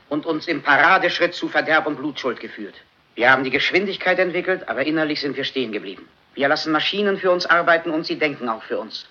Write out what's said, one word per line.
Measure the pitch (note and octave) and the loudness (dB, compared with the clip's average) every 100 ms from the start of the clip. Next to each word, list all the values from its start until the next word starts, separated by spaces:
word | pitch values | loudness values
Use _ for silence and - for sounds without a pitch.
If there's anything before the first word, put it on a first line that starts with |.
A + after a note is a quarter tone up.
| - | -6
und | D3 | -4
uns | E3 D#3 - | -2 -4 -2
im | D3 | -4
Paradeschritt | D3 C#3 E3 F#3 C3 - E3+ | 2 4 6 4 2 0 -2
zu | - D#3 | -2 -2
Verderb | D#3 C#3+ D#3 D3+ | -2 2 2 0
und | C3+ | -4
Blutschuld | D3 C#3 C3 A2 | -6 -4 -6 -6
geführt. | A2 - G2 - _ _ _ | -10 -12 -14 -14 _ _ _
Wir | - B2 | 2 4
haben | C3 | 4
die | C3 | 2
Geschwindigkeit | C#3 - F3 G3 F3 F#3 F3+ | 0 0 0 0 -2 0 2
entwickelt, | F#3 F3 F3+ F#3 - | 2 0 -2 -4 -2
aber | A2+ D3+ | -4 0
innerlich | D#3 D3+ D3 | 0 0 -2
sind | C#3 C3 | -4 -4
wir | |
stehen | B2+ C3+ A2+ | -4 -4 -4
geblieben. | G#2 F#2+ F2+ - _ _ | -4 -8 -14 -18 _ _
Wir | - C#3 | -2 0
lassen | D3+ D#3 | 2 0
Maschinen | D3+ - G3 G3+ F#3+ | 0 0 0 0 2
für | F#3 | 2
uns | F3+ | 2
arbeiten | F3 E3+ E3+ E3 E3 | 4 2 4 2 2
und | D#3 D#3 | -4 -4
sie | D#3+ | -2
denken | D3+ C#3 B2 | -2 -2 -6
auch | A2 | -6
für | - A#2+ | -6 -6
uns. | A2 - - | -6 -12 -16